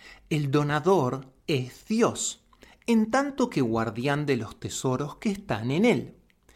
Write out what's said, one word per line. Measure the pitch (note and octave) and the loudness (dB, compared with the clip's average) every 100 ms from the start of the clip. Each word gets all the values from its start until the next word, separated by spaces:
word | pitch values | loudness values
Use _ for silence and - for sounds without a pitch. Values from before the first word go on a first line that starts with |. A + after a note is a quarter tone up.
| - - - | -20 -18 -4
el | D3+ C#3 | -2 2
donador | D3 D3 D3 D#3+ F#3+ B2+ C3+ - _ - | 2 2 0 2 4 2 -2 -10 _ -4
es | C#3+ B2 - - | -2 -2 -12 -4
Dios, | A3 F3 G#2 - - _ _ - _ - | 2 2 0 -8 -8 _ _ -20 _ 2
en | A3+ A3 | 2 4
tanto | C4 C#4+ C#4 B3 | 0 0 0 0
que | D3+ | 0
guardián | A#2 A2+ A2+ G#2+ C#3 D3 C#3+ | 0 0 -2 -2 -2 0 0
de | B2 | -2
los | G#2+ - | -2 -10
tesoros | G#2 - C3+ B2+ D3 - | -10 -4 -2 -2 -4 -4
que | A3 | -4
están | G3 - G#2+ A#2 | -4 -4 -4 -2
en | D3+ A#3+ | 2 4
él. | C#3 - - _ _ _ | 2 -2 -16 _ _ _